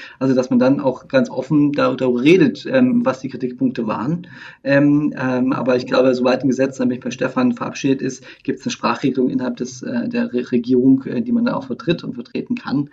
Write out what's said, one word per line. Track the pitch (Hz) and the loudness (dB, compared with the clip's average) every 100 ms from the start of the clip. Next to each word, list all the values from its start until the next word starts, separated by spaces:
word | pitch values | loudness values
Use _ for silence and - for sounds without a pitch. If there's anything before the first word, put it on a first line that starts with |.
| - - | -18 -4
also | 135 | 0
dass | 127 127 | 0 2
man | 123 | 2
dann | 127 143 | 4 2
auch | 135 - - | 0 -4 -2
ganz | 131 120 | 0 0
offen | 127 131 151 147 | -4 0 2 2
darüber | 143 131 127 131 120 | 2 0 0 0 2
redet, | 139 180 139 - - | 4 6 4 0 -2
ähm, | 131 127 120 | 2 4 2
was | 123 127 | 0 -2
die | 127 | -8
Kritikpunkte | 127 123 123 131 127 107 | -8 -8 -2 -4 -2 -4
waren. | - 123 175 - - - - | -4 -4 -6 -8 -20 -20 -10
Ähm, | - 139 147 147 147 - | 0 4 4 4 0 -2
ähm, | 127 127 131 | -2 0 0
aber | 123 120 123 | 0 0 0
ich | - | 2
glaube, | 127 131 123 | 2 4 4
sobald | 123 123 | 2 2
ein | 139 | 0
Gesetz, | 123 135 - | 0 -2 0
da | 123 | -2
bin | 123 | -2
ich | |
bei | 123 | -6
Stefan, | - 131 - 254 | -4 -4 0 0
verabschiedet | 240 - - 139 135 | 0 -6 -4 -2 0
ist, | 135 - - - | -4 -8 -18 -10
gibt | - - | -8 -6
es | 120 | -8
eine | |
Sprachregelung | - 113 120 139 127 123 | -4 -4 -2 -2 0 0
innerhalb | 127 127 120 | 0 -4 -6
des, | 120 - | -10 -10
äh, | 120 123 120 | -6 -6 -4
der | 120 117 | -4 -2
Re-, | 120 120 | -4 -2
Regierung, | 123 120 127 131 131 | -2 2 4 6 4
äh, | - 120 | 2 -6
die | 120 | -2
man | 117 120 | 0 0
da | - | -2
auch | - | -6
vertritt | 117 - - | -8 -4 -4
und | - | -4
vertreten | 117 120 127 - 120 | -12 -10 -10 -6 -8
kann. | 123 135 143 | -4 -4 -4